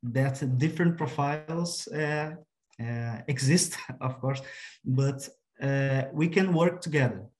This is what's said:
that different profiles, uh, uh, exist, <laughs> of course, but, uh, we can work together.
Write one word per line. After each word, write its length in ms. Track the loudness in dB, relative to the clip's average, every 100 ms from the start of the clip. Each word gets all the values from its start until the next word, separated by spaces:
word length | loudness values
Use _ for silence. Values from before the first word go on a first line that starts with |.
that 520 | -2 0 0 0 0 2
different 400 | 2 4 2 2
profiles, 920 | -2 0 0 -2 -4 -4 -4 -4 -6
uh, 460 | -2 -2 -2 -4 -8 -18 _ _ _
uh, 380 | -6 -4 -6 -8 -4
exist, 500 | 0 4 4 4 -4 -12
<laughs> 120 | -6
of 200 | -6 -2
course, 200 | -4 -4 -8 -16 -18 -12
but, 440 | -2 2 2 0 -8 -18 _ _
uh, 440 | -2 0 2 0 0
we 160 | 0 2
can 240 | 4 4
work 280 | 4 4 2
together. 440 | -2 2 2 0 -10 _